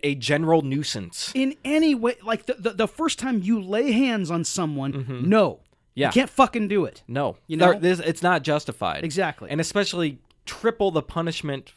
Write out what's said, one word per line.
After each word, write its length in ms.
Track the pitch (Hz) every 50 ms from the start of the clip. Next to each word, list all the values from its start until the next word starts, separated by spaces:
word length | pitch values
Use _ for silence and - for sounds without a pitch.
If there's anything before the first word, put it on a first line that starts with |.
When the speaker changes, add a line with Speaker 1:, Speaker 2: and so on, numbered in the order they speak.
| -
Speaker 1:
a 100 | 143 143
general 460 | 135 113 120 147 147 165 160 165 165
nuisance. 720 | 147 135 131 143 151 - - 113 95 85 - - - - -
Speaker 2:
In 220 | 262 269 269 302 - _
any 320 | 262 294 311 320 311 285
way, 200 | 240 220 240 247 -
like, 260 | 190 214 226 - - -
the, 80 | 254
the, 160 | - 180 226
the 160 | 220 180 220 196
first 280 | - - - 311 - -
time 240 | 226 262 247 214
you 200 | 180 190 233 220
lay 320 | 190 185 202 220 262 285 220
hands 360 | 226 269 254 233 214 190 151
on 140 | 170 170 160
someone, 480 | - - - 175 156 147 139 135 139 139
Speaker 1:
Mm-hmm. 360 | 139 131 117 131 123 127 170
Speaker 2:
no. 320 | 208 220 202 151 95 - _ _ _ _ _ _ _
Speaker 1:
Yeah. 120 | 123 143 131
Speaker 2:
You 40 | -
can't 160 | 233 269 -
fucking 380 | - - 262 - - 240 214 185
do 160 | 202 202 165
it. 180 | 113 - - _ -
Speaker 1:
No. 300 | 117 135 143 120 90 - _ _
Speaker 2:
You 80 | 156
Speaker 1:
There, 180 | 156 175 180 190
Speaker 2:
know? 40 | 208
Speaker 1:
this, 200 | 160 180 185 170
it's 240 | - 160 165 - -
not 200 | 180 180 160 131
justified. 600 | 156 147 151 - - - - 107 90 76 73 -
Speaker 2:
Exactly. 440 | 165 135 185 190 160 - - - 85
Speaker 1:
And 120 | 143 156
especially 560 | 160 - - 202 196 - - 175 170 151 135 - _ _ _ _ _
triple 460 | - - - - 226 226 - 208 196
the 100 | 165 156
punishment 680 | 147 - - 170 165 170 160 - - 147 139 135 - - _